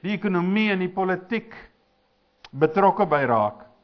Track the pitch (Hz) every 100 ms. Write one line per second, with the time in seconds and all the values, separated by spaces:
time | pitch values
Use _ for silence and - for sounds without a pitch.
0 | 185 202 208 180 180 202 214 190 185 190
1 | 185 180 185 226 - - - _ _ _
2 | _ _ _ _ - 135 156 196 196 196
3 | 190 147 131 117 104 - - _